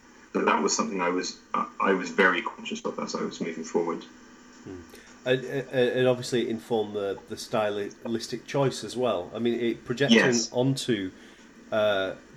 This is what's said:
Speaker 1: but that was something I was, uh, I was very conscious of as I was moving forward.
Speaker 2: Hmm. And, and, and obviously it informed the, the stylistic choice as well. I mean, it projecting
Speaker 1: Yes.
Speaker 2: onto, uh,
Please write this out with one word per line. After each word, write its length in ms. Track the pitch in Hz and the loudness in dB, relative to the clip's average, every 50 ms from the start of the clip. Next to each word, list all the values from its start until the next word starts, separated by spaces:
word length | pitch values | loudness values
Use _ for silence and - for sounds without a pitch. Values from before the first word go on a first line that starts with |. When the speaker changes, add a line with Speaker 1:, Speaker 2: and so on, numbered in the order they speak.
| - - - - - - - | -20 -20 -20 -20 -16 -6 -4
Speaker 1:
but 120 | 95 - | 0 2
that 180 | 104 - - 98 | 2 2 2 2
was 120 | 95 - | 0 0
something 260 | - - 113 98 92 | 0 -2 -2 -2 -2
I 80 | 87 87 | -2 0
was, 280 | 90 92 90 - - - - - - | 0 -2 -4 -6 -10 -14 -14 -6 -6
uh, 120 | - - - - - | -6 -6 -4 0 2
I 140 | 101 98 95 | 6 6 6
was 160 | 92 90 85 | 6 4 0
very 320 | - 101 95 92 90 87 | 4 6 6 6 6 4
conscious 420 | 80 - - - - - 113 - - | -2 -4 -8 -8 -8 -8 -6 -4 -4
of 120 | - - - | -4 -4 -4
as 140 | - - - | -6 -4 -4
I 80 | 80 | -4
was 200 | 82 85 - - | -4 -4 -4 -4
moving 220 | 90 85 82 80 80 | -4 -4 -4 -8 -8
forward. 400 | - - 87 85 85 85 87 - - - - - - - - - - - - - | -2 0 0 0 0 -2 -6 -8 -14 -20 -20 -20 -20 -20 -20 -20 -20 -20 -20 -16
Speaker 2:
Hmm. 120 | 101 92 87 82 - - - - - - - - | -14 -14 -14 -16 -18 -20 -20 -20 -20 -18 -6 0
And, 180 | 127 127 131 127 | 0 0 0 0
and, 460 | - 139 135 120 - 139 131 123 117 | -4 -6 -6 -6 -2 2 2 2 2
and 180 | 101 127 127 | 4 4 4
obviously 340 | 127 123 120 127 - 131 120 113 | 4 2 2 -2 -2 0 0 0
it 60 | - | 0
informed 460 | 113 110 - - 120 110 104 104 104 | -4 -6 -4 -2 0 0 0 -2 -4
the, 240 | 104 98 98 95 - - - | -4 -4 -4 -4 -6 -8 -12
the 80 | 107 | -12
stylistic 1080 | - - - 127 110 107 104 101 104 101 98 - - - 117 113 113 - - 123 113 - | -12 -8 -4 -2 -2 0 0 -2 -4 -6 -8 -10 -12 -8 -4 -4 -4 -4 -6 -10 -12 -10
choice 360 | - - 143 139 127 120 - 110 | -4 0 0 0 0 0 -4 -10
as 120 | 101 101 | -8 -4
well. 340 | 117 127 117 101 87 90 92 - | -2 0 0 0 -2 -4 -6 -6
I 40 | 110 | -2
mean, 200 | 117 117 117 117 | 0 0 0 0
it 260 | 120 117 113 - - | 0 -2 -2 -4 -4
projecting 320 | - 123 120 143 127 117 | -6 -2 0 4 6 6
Speaker 1:
Yes. 340 | 110 - 135 120 117 - - | 6 6 4 2 0 -2 -2
Speaker 2:
onto, 600 | - 123 127 135 135 135 - - 113 101 95 92 - - - - - - - - - - - - | 0 0 2 2 2 0 0 -2 0 0 -2 -6 -8 -12 -20 -20 -20 -20 -20 -20 -20 -20 -10 -4
uh, 420 | 113 107 107 107 101 98 95 92 - - - - - | 0 2 2 2 2 2 0 -4 -6 -10 -16 -20 -18